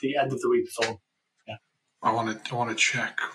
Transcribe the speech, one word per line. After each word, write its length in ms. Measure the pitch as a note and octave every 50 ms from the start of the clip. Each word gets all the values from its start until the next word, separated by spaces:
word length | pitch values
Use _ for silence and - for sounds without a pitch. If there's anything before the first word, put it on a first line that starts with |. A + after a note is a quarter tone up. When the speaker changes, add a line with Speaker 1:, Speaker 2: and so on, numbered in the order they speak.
Speaker 1:
the 160 | - C3+ C#3
end 160 | D3 C3+ C3 B2+
of 80 | A#2+
the 80 | B2 B2
week 180 | A#2+ A#2+ A#2+
before. 320 | - - - A2+ A2+ A2 G2+ _ _ _ _ _ _ _ _ _
Yeah. 100 | - A2+ A2+ _ _ _ _ _ _ _ _ -
Speaker 2:
I 100 | A2+ A2+
wanna, 280 | A2+ A2+ A2 G#2+ G#2+ - -
I 40 | B2+
wanna 200 | A#2+ A#2+ A2+ A2
check 460 | A2 - - - - - - - - - - -